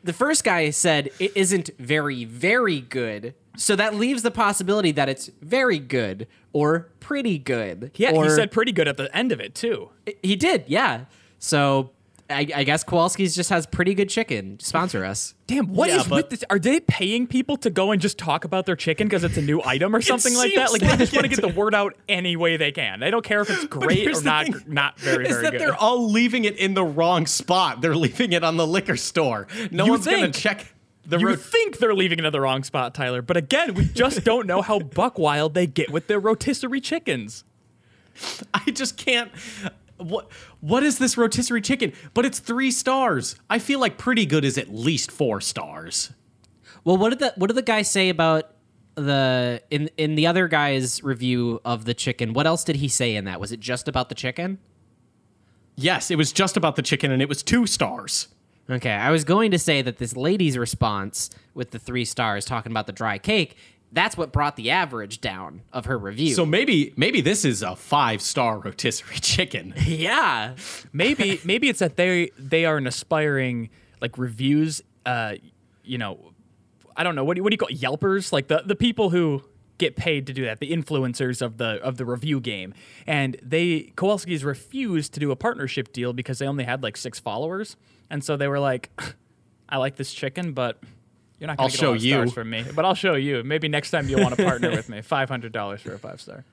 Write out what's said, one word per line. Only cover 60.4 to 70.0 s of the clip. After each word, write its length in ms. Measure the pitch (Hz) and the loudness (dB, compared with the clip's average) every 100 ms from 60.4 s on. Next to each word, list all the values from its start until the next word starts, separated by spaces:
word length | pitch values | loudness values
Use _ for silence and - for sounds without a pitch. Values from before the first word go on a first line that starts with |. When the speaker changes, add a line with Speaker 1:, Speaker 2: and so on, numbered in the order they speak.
| 165 127 | 2 2
Speaker 1:
response 720 | 117 - 113 101 98 - - - _ | -4 0 0 0 -6 -6 -8 -10 _
with 160 | - - | -12 -10
the 80 | 113 | -10
three 260 | - 123 | -6 -4
stars 400 | 113 - 113 101 | -4 -2 -2 -2
talking 280 | - 123 113 | -4 -6 -4
about 140 | 110 104 | -4 -6
the 60 | |
dry 260 | 95 113 101 | -4 -4 -4
cake, 380 | - 214 160 - - _ _ | -2 0 -2 -8 -20 _ _
that's 240 | 160 202 - | 0 0 0
what 160 | 151 | -4
brought 240 | 147 147 - | 0 -2 -2
the 140 | 113 | 0
average 500 | 175 165 120 104 110 | 0 0 -6 -10 -8
down 420 | 117 95 87 85 - | -8 -8 -12 -16 -12
of 140 | 123 - | -10 -6
her 100 | 123 | -4
review. 380 | 98 107 156 | -4 -2 0
Speaker 3:
So 100 | 135 | 2
maybe, 480 | 156 180 277 175 139 - | 2 2 4 2 2 0
maybe 240 | 156 - | 2 2
this 220 | 139 202 | 2 2
is 180 | 147 101 | 0 0
a 120 | 98 92 | -6 -8
five-star 800 | - 147 123 107 - - 120 107 | 0 2 2 0 -2 0 0 -2
rotisserie 580 | 98 - 120 - - - | -8 -4 -4 -4 -10 -4
<laughs> 40 | |
chicken. 520 | - - - 113 92 131 151 | 0 0 0 -4 -10 -2 -2
Speaker 1:
Yeah. 720 | 160 | 0